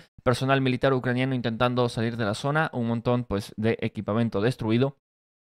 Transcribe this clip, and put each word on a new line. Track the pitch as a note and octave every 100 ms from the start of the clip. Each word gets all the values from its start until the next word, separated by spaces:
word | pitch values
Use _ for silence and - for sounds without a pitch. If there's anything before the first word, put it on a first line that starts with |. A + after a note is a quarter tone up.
| - -
personal | B2+ B2 C3+ C3+
militar | C3 B2 C3+
ucraniano | B2+ B2 B2 C3
intentando | B2+ A#2+ A2+ B2 B2 A#2+
salir | A#2+ A#2 A#2
de |
la | G#2
zona, | G#2 C#3 D#3 D#3+
un | B2+ A#2
montón, | A#2 B2 B2
pues, | A#2+ G2+ - -
de | A2 -
equipamiento | A2 G#2+ G2+ A2 A#2 G2
destruido. | A2+ - A2+ A#2 C3+ - _ _ _ _ _